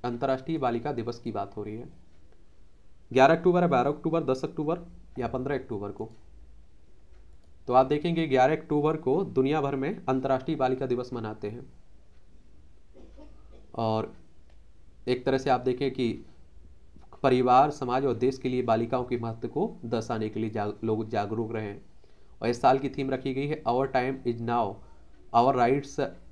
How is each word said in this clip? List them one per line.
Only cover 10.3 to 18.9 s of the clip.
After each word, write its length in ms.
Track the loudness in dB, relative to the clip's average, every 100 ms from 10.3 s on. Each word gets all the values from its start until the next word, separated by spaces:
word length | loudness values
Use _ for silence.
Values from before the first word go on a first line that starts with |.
| 0 0 0
बालिका 300 | 0 0 0
दिवस 260 | -2 -2
मनाते 380 | -6 -6 -6 -8
हैं। 220 | -10 -14 -20 -20 -20 -20 -20 -20 -20 -20 -20 -20 -20 -20 -20 -18 -18 -18 -18 -18 -20 -14
और 400 | -4 0 0 -2 -10 -20 -20 -20 -20 -20 -20 -20 -12 -2
एक 160 | -2
तरह 140 | 2 0
से 120 | 2
आप 100 | 2
देखें 300 | 2 0 -2
कि 340 | 0 -2 -2 -10 -18 -20 -20 -20 -20 -20 -20 -20 0
परिवार, 480 | 2 4 6 8 6
समाज 340 | 2 -2 0
और 100 | 0
देश 240 | 2 0 0
के 100 | -2
लिए 140 | -2
बालिकाओं 420 | 2 2 2